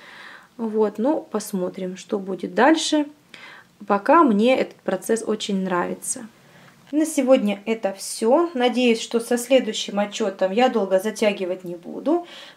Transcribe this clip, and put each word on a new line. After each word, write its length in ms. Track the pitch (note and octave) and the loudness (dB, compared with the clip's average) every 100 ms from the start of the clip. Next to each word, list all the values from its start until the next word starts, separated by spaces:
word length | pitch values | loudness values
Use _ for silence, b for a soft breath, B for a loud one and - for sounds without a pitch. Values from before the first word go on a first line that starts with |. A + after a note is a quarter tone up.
| B B B B B - | B B B B B -10
Вот. 420 | A3+ G#3+ G#3+ G#3 | -4 0 0 0
Ну, 280 | B3+ D#4+ - | 0 -2 -4
посмотрим, 680 | G#3+ - F#3+ F3+ F#3 F#3 F#3 | -8 -4 -4 -4 -6 -8 -10
что 220 | - G#3 | -6 -6
будет 360 | F#3+ F#3 G3 F3+ | -6 -8 -4 4
дальше. 500 | C4+ D#4+ - D4+ D4 - B B B B B _ - | 4 4 2 0 -2 -8 B B B B B _ -2
Пока 360 | G#2+ - E4 | 0 4 6
мне 340 | D4 G3+ A#3+ C4 | 6 4 4 2
этот 180 | - - | 0 -6
процесс 400 | - F#3 - A3+ A3 | -6 -4 -2 -4 -2
очень 360 | G#3+ - G3 | -6 -4 -4
нравится. 640 | F#3 F3 F3+ F#3 - B3+ A3 b b b b b - | -2 -2 -4 -6 -8 -10 -12 b b b b b -6
На 140 | D4 D#4 | -2 0
сегодня 560 | D4 B3 C4 G3+ G3+ A3 | 2 4 4 4 -2 -4
это 280 | A3 G3 | -2 -4
все. 560 | G3 - - A3+ D4 E4+ B3+ | -6 -10 -2 2 4 2 0
Надеюсь, 460 | B3 A#3 B3 A3+ | 0 2 2 2
что 180 | - A#3 | -2 -4
со 160 | - A#3+ | -2 -2
следующим 640 | - C4 G#3 G#3+ - G3+ | 2 2 2 -4 -6 -4
отчетом 520 | G#3 - G#3 F#3+ F#3+ | -4 -4 -6 -2 -2
я 160 | G3 B3+ | 2 2
долго 300 | A#3 F#3+ F#3+ | 2 2 0
затягивать 640 | G#3+ G#3 G#3+ G3+ F3+ F#3 F3 | 0 0 0 0 -4 -6 -8
не 100 | F3 | -12
буду. 520 | D#3 - A3+ F4 F4 B B | -12 -6 -2 -2 -2 B B